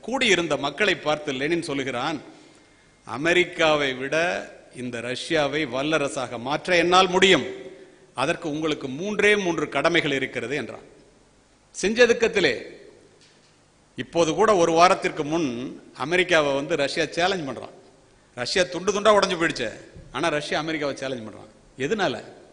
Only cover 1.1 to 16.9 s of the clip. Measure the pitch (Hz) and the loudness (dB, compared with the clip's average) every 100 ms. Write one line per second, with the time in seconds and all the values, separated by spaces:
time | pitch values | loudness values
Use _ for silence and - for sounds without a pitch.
1.1 | 151 - 127 143 170 156 139 135 120 143 | -2 -2 -4 -2 -2 -2 -4 -4 -4 -4
2.1 | 147 - - - - _ _ _ _ - | -6 -12 -20 -20 -20 _ _ _ _ -12
3.1 | 117 165 175 175 165 160 151 139 127 135 | -4 2 2 0 2 2 4 0 -4 -2
4.1 | 156 175 190 - - - - 123 117 117 | -2 -2 -4 -8 -18 -20 -12 -10 -8 -8
5.1 | 127 - 160 143 147 143 123 147 156 139 | -8 -2 0 0 -2 -4 -4 -2 0 -2
6.1 | 139 120 120 123 151 - 175 170 180 190 | -4 -6 -8 -6 -4 2 2 6 4 4
7.1 | 185 190 165 - - - - - - _ | 4 6 6 2 -10 -16 -18 -20 -20 _
8.1 | - 143 170 160 147 160 156 131 135 196 | -4 -2 -2 -6 -4 -4 -4 -6 -8 -6
9.1 | 208 208 208 185 160 151 139 160 170 151 | 2 2 2 0 -2 -2 0 2 2 2
10.1 | 139 131 123 117 143 110 110 - - _ | -2 -2 -6 -6 -6 -8 -12 -18 -20 _
11.1 | _ _ _ _ _ _ - 185 226 240 | _ _ _ _ _ _ -4 -2 4 4
12.1 | 233 220 196 156 110 - - - - - | 4 2 2 2 0 -8 -18 -20 -20 -20
13.1 | _ _ _ _ _ _ _ _ - 123 | _ _ _ _ _ _ _ _ -14 -4
14.1 | 170 160 156 220 196 165 165 180 190 190 | 0 0 4 4 6 4 6 6 6 0
15.1 | 151 147 165 143 117 127 - - - 135 | -4 -2 0 -2 -4 -8 -12 -20 -8 -2
16.1 | 180 175 165 143 139 147 160 139 | 0 4 4 4 0 -2 -2 -2